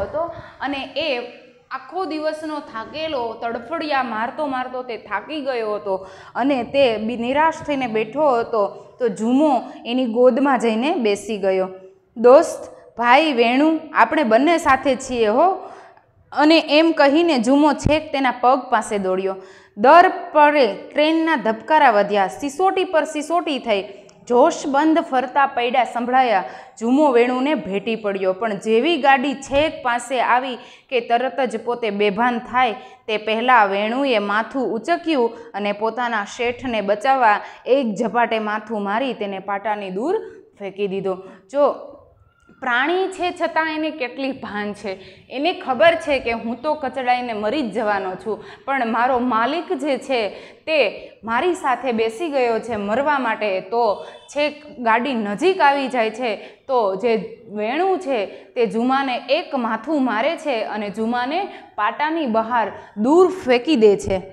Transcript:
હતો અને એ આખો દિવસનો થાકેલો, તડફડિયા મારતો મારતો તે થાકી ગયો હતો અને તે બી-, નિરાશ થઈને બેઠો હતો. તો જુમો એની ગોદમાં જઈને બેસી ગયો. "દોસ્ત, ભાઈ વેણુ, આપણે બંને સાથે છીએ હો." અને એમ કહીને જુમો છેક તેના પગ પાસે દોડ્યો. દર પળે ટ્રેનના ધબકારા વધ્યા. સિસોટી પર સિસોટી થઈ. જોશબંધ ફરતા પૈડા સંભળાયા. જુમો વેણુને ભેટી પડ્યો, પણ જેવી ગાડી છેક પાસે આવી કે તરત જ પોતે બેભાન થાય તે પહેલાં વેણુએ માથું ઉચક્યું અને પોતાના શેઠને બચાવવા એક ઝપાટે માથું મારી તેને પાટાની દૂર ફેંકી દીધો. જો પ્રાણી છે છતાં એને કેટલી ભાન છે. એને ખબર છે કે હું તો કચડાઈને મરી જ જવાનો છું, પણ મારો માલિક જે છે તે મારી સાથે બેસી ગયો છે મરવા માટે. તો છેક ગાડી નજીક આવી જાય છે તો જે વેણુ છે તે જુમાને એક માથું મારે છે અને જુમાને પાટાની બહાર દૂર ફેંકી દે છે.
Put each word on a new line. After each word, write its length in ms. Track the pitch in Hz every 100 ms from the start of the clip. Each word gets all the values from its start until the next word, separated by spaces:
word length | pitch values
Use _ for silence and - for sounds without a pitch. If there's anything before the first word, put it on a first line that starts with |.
હતો 200 | 202 294 339 - - -
અને 320 | 262 277 262 262
એ 220 | 311 247 240 - - _ -
આખો 340 | 262 - 339 370
દિવસનો 540 | 311 311 311 320 302
થાકેલો, 760 | 294 226 220 277 320 285 233
તડફડિયા 720 | 214 233 233 233 330 311 277
મારતો 440 | 254 214 240 254 294
મારતો 360 | 262 254 254
તે 140 | 247 220
થાકી 440 | - 202 214 311
ગયો 340 | 269 247 214 208
હતો 320 | 208 190 190 - - 196
અને 280 | 262 262
તે 340 | 240 277 269 214
બી-, 180 | 220 240
નિરાશ 380 | 233 277 320 311
થઈને 260 | - 285 247
બેઠો 520 | 214 220 262 302 233
હતો. 280 | 226 226 196 - - -
તો 80 | 247
જુમો 640 | 185 220 262 311 240 254 - -
એની 200 | 254 254
ગોદમાં 540 | 220 254 240 277 254
જઈને 360 | 226 220 269 359
બેસી 420 | 220 202 202 214
ગયો. 320 | 196 190 185 185 - _ _ -
"દોસ્ત, 540 | 240 277 330 - - - - -
ભાઈ 360 | 240 262 320
વેણુ, 460 | 240 233 254 311 320 -
આપણે 300 | - 233 311
બંને 340 | 247 220 294 277
સાથે 380 | 294 262 285 262
છીએ 320 | - 247 214
હો." 420 | 233 349 381 - - - _ _ _ _
અને 320 | 214 302 320 302
એમ 240 | 294 330
કહીને 460 | 311 285 285 339 269
જુમો 360 | 220 277 302
છેક 380 | 285 - 311 311
તેના 200 | 277 269
પગ 280 | 240 247 262
પાસે 380 | 262 226 214 208
દોડ્યો. 380 | 185 185 190 190 - - - -
દર 340 | 240 330 370 - -
પળે 440 | 302 294 294 233 196 -
ટ્રેનના 420 | 285 302 320 320 302
ધબકારા 560 | 214 220 - 311 277
વધ્યા. 360 | 208 202 202 185
સિસોટી 560 | - 285 277 381 381
પર 200 | 370 320
સિસોટી 560 | 302 302 294 339 339 262
થઈ. 240 | 240 202 190 - - - -
જોશબંધ 720 | 240 311 - 311 269 311 320
ફરતા 460 | - 262 262 285 269
પૈડા 380 | - 240 247
સંભળાયા. 600 | 226 240 240 254 254 196 160 - - -
જુમો 320 | 226 262 302
વેણુને 440 | 240 247 254 269 302
ભેટી 400 | 185 196 196 220
પડ્યો, 380 | 214 196 185
પણ 200 | 185 226
જેવી 440 | 202 220 226 277 339
ગાડી 360 | 269 269 285
છેક 500 | 269 - 277 311 311
પાસે 380 | 254 240 - 262
આવી 340 | 208 240 262 233 - - _
કે 100 | 254
તરત 400 | 240 233 262 262
જ 260 | 262 220 226
પોતે 240 | 240 233
બેભાન 500 | 202 208 196 247 233
થાય 340 | 226 240 254 202 - - -
તે 100 | 214
પહેલાં 500 | 214 220 247 247 208
વેણુએ 520 | 196 214 247 277 220
માથું 440 | 202 208 226 277
ઉચક્યું 680 | 226 220 226 339 330 302 233 233 -
અને 180 | 196 202
પોતાના 540 | 208 220 226 240 226 202
શેઠને 560 | - 240 240 262 220
બચાવવા 580 | 196 208 269 269 233 202 - - -
એક 300 | 269 240 190
ઝપાટે 440 | 220 220 226 226
માથું 440 | 214 214 214 220
મારી 300 | 202 214 269
તેને 260 | 220 202 190
પાટાની 500 | 190 202 214 208 196
દૂર 260 | 185 269 440 453 - - -
ફેંકી 280 | 196 185 202
દીધો. 300 | 196 190 185 - 233 _
જો 380 | 277 277 - - - - _ _ _ _ _
પ્રાણી 480 | 247 240 285 359 381
છે 260 | 370 349 349
છતાં 340 | 330 320 320 311
એને 140 | 311
કેટલી 420 | 311 240 269 269
ભાન 420 | 269 208 208 208
છે. 180 | 202 208 190 - - -
એને 240 | 247 311
ખબર 420 | 349 - 254 330 339
છે 240 | 302 269
કે 120 | 233
હું 300 | 233 226 240
તો 120 | 302
કચડાઈને 600 | 302 269 262 247 247 247
મરી 280 | 214 208 285
જ 120 | 240
જવાનો 420 | 190 214 202 190 185
છું, 280 | 220 202 - - -
પણ 220 | 269 233
મારો 320 | 226 247 254
માલિક 540 | 247 220 233 320 330
જે 240 | 330 294 262
છે 320 | 262 254 202 - -
તે 580 | - - 311 214 - - -
મારી 300 | 208 233 349
સાથે 380 | 330 294 247 262
બેસી 380 | 220 226 226 339
ગયો 300 | 285 247 226
છે 160 | 226 220
મરવા 440 | 202 233 285 277
માટે. 420 | 247 214 214 190
તો 440 | 185 233 233 185 - - -
છેક 520 | 277 294 294 - -
ગાડી 340 | 226 226 254
નજીક 480 | 240 202 208 339 381
આવી 260 | 294 277 262
જાય 220 | 254 220
છે 260 | 220 254 202 - - -
તો 280 | 254 208 190
જે 480 | 240 220 170 - -
વેણુ 460 | 202 214 277 381 359
છે 280 | 269 254 190
તે 400 | - - - 233
જુમાને 560 | 208 247 269 269 240 -
એક 260 | 302 349 277
માથું 500 | 233 220 285 311 254
મારે 320 | 214 269 339
છે 260 | 294 233
અને 260 | 208 214 208
જુમાને 580 | 196 220 240 247 330 392 - - -
પાટાની 500 | 214 226 302 330 277
બહાર 460 | 220 220 240 196 175 - -
દૂર 340 | 233 320 370 - 254
ફેંકી 300 | 247 247 294
દે 220 | 214 196
છે. 240 | - 190 180